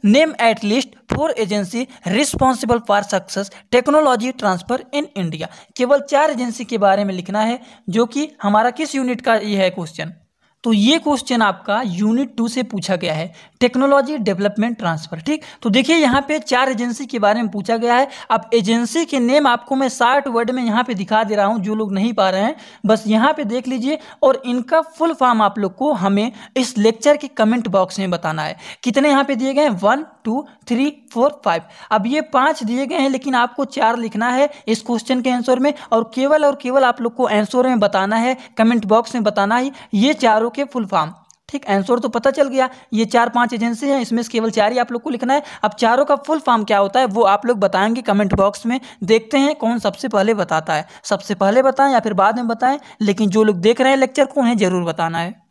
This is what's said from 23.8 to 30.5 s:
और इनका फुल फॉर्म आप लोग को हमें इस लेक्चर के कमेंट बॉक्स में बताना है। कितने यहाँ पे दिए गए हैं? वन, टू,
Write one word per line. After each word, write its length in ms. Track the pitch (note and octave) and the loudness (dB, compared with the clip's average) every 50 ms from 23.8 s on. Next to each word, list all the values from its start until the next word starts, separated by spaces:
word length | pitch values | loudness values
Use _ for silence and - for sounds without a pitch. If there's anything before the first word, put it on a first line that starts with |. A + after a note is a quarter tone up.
| A3+ C4+ D#4 D4+ - - - _ - | -2 -4 -4 -4 -8 -18 -4 _ 2
और 180 | C4+ C4 - - | 2 2 2 -2
इनका 360 | B3 A#3+ B3+ A#3+ - E4 D#4+ D#4 D#4+ | -4 -4 -4 -2 0 0 0 0 -2
फुल 220 | - - D#4+ E4+ D#4 | -4 -2 -2 -2 0
फॉर्म 260 | - C4 B3 A#3 A3 | 2 2 2 4 4
आप 160 | G#3+ G3 G3+ G#3+ | 2 0 0 -2
लोग 160 | G3+ F#3 F#3 | -4 -4 -4
को 160 | - C4 D4 C#4+ | -2 -2 -2 0
हमें 380 | F#3+ F#3 G3 G3 G3+ G#3+ B3 - - - - _ | 0 0 0 2 0 0 -2 -6 -12 -20 -6 _
इस 200 | C4 B3+ - - | -2 -2 -2 0
लेक्चर 400 | G#3 G#3 A3 A3 A3+ - C#4+ D4 | 2 2 2 2 2 2 2 2
के 100 | D4 D4 C#4 | 2 0 -10
कमेंट 380 | _ - A3 G#3+ A#3 B3 A3+ G3+ | _ 0 2 2 2 0 -2 0
बॉक्स 300 | F3 G3 F#3 F#3 - - | 0 0 0 0 -2 -6
में 100 | F#3+ F#3 | -4 -4
बताना 320 | F3+ E3 - D#3+ D#3 D#3+ D3+ | -4 -4 -4 -4 -4 -4 -6
है। 120 | D#3 - - - - - _ - | -6 -8 -12 -16 -20 -20 _ -4
कितने 260 | B3 G#3+ C#4 C4+ D4+ | 0 0 2 2 4
यहाँ 140 | C#4 C#4 C#4 | 4 2 2
पे 120 | C#4+ C#4 | 0 -2
दिए 180 | A3 C4 C4 C4+ | -2 -2 -2 0
गए 80 | C#4 | 2
हैं? 80 | D4+ C#4+ | 2 0
वन, 340 | G#3+ F3+ G3 G#3 B3 C#4+ D#4 - _ _ _ | 0 0 2 2 2 2 -2 -10 _ _ _
टू, 220 | A3+ A3 C4+ - - | -4 -4 -4 -6 -8